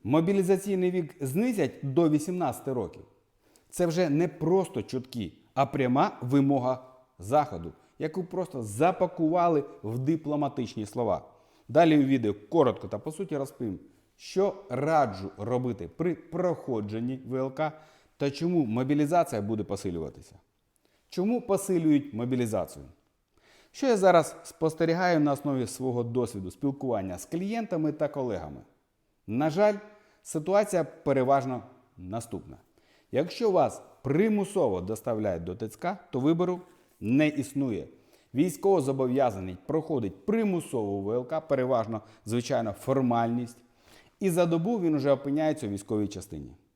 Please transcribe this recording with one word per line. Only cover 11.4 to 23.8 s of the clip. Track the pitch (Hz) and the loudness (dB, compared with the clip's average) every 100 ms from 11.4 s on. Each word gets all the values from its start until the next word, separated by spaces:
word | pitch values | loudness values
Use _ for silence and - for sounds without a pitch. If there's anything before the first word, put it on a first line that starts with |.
| _ _ - | _ _ 0
Далі | 123 165 151 | 4 6 6
у | |
відео | 135 135 107 101 - | 4 2 2 -4 -2
коротко | 165 131 101 92 | 4 4 2 -6
та | 104 | -8
по | - | -10
суті | 156 196 147 | -10 -8 -6
розповім, | 135 - 117 87 - _ _ _ | -8 -6 -8 -8 -12 _ _ _
що | - 185 196 - - | -6 0 0 -2 -8
раджу | 123 143 160 127 95 95 - | -4 2 2 2 -2 -10 -8
робити | 104 123 127 113 85 - | -4 -2 -2 -6 -10 -4
при | 175 | -4
проходженні | 165 - 170 180 160 - 117 104 110 120 131 117 | -4 -8 -2 -2 -2 -4 -4 -4 -4 -4 -6 -6
В | |
Л | 131 131 | -4 -4
К | 131 156 151 - _ _ _ | -2 -4 -6 -20 _ _ _
та | 143 | -4
чому | 139 170 175 | -2 0 2
мобілізація | 123 113 131 147 147 175 - 110 | 2 0 0 2 2 2 2 -2
буде | 101 110 | -2 -4
посилюватися. | 98 101 98 85 78 69 - - _ _ _ _ _ _ _ | -4 -4 -4 -6 -8 -12 -20 -20 _ _ _ _ _ _ _
Чому | - 196 240 | -2 0 0
посилюють | - 196 196 180 160 147 143 | 0 -2 2 2 4 4 2
мобілізацію? | 107 123 127 117 104 82 73 65 - _ _ _ _ _ _ _ | -6 -2 0 0 0 -2 -8 -18 -20 _ _ _ _ _ _ _
Що | - | -4